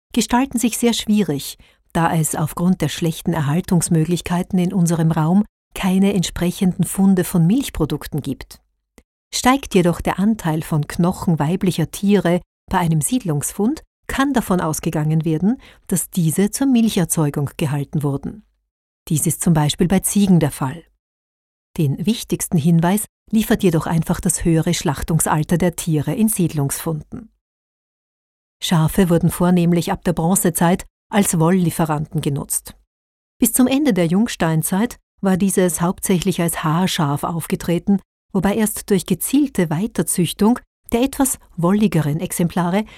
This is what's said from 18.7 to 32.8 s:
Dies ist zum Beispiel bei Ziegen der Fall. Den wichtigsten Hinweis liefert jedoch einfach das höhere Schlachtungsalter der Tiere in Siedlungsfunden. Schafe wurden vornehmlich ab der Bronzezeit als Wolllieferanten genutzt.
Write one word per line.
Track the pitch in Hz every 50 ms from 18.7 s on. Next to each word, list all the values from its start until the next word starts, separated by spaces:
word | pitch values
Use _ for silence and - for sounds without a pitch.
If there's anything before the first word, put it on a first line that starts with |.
| _ _ _ _ _ _ - -
Dies | 165 143 -
ist | 165 143 -
zum | - 185 170
Beispiel | 156 151 147 - - 190 165
bei | - 185
Ziegen | - - - 208 202 196 190 165
der | 160 135
Fall. | - - 147 131 131 170 - _ _ _ _ _ _ _ _ _ _ _ _ _ _ _ _ _ - -
Den | 165 135 139 - 170
wichtigsten | 170 226 - - - 202 160 - - - 170
Hinweis | 131 175 170 165 160 170 190 208 - - _ _ _ -
liefert | - 226 214 - 233 208 -
jedoch | 185 160 160 151 -
einfach | 165 165 160 - 180 -
das | - 190 - - -
höhere | 175 165 160 160 180 170
Schlachtungsalter | - - 220 - - - - 175 156 - - - 156 156 - 180 165
der | 185 180 165
Tiere | - - - 156 151 139 - 151
in | - 214 220
Siedlungsfunden. | - - 175 156 - 156 139 139 - - - 165 160 151 147 - - - - - _ _ _ _ _ _ _ _ _ _ _ _ _ _ _ _ _ _ _ _ _ _ _ _ _ - -
Schafe | - 190 160 160 156 - - 196 165
wurden | 170 165 180 165
vornehmlich | - - 185 175 180 180 175 170 175 170 165 -
ab | 190 185 -
der | - 160
Bronzezeit | - 160 165 190 196 - 180 160 - 180 170 185 190 - - _ _ _ -
als | - 214 202 - - 170
Wolllieferanten | 160 165 185 190 175 165 - - 175 156 156 147 151 - - 156
genutzt. | 143 151 139 135 - - - - - - - _